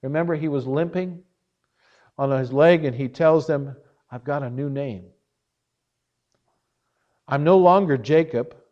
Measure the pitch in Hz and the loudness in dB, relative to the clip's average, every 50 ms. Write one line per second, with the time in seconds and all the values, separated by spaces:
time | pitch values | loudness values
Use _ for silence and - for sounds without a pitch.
0 | - 135 147 160 170 170 165 147 160 156 143 135 120 131 135 151 170 170 175 180 | -10 -6 -4 -4 -2 -2 -4 -4 -4 -4 -4 -4 -4 -4 -4 -4 -4 -4 -4 -6
1 | 185 185 170 170 - _ _ _ _ _ _ _ _ _ _ _ _ _ _ _ | -6 -8 -10 -14 -20 _ _ _ _ _ _ _ _ _ _ _ _ _ _ _
2 | _ _ _ - 139 139 135 131 131 120 131 139 156 170 180 160 156 131 117 127 | _ _ _ -6 -4 -2 -2 -2 -4 -2 2 4 6 6 6 4 2 -2 -4 -4
3 | 139 123 - - 165 156 160 160 156 - 151 143 139 139 135 - _ _ _ _ | -6 -6 -2 0 2 4 4 2 2 0 -4 -4 -4 -8 -14 -18 _ _ _ _
4 | _ _ 123 120 120 143 143 147 139 120 123 131 143 143 135 139 143 131 107 90 | _ _ -18 -12 -8 -6 -6 -6 -6 -8 -8 -8 -8 -6 -6 -8 -8 -8 -10 -12
5 | 90 - _ _ _ _ _ _ _ _ _ _ _ _ _ _ _ _ _ _ | -16 -20 _ _ _ _ _ _ _ _ _ _ _ _ _ _ _ _ _ _
6 | _ _ _ _ _ _ _ _ _ _ _ _ _ _ _ _ _ _ _ _ | _ _ _ _ _ _ _ _ _ _ _ _ _ _ _ _ _ _ _ _
7 | _ _ _ _ _ - 139 143 147 165 190 190 180 175 180 202 202 160 139 123 | _ _ _ _ _ -4 -4 0 2 4 4 6 6 6 6 4 4 0 -2 -2
8 | 117 139 151 160 160 160 - 120 123 - - - _ _ | 0 2 2 2 2 2 -2 -4 -6 -6 -10 -20 _ _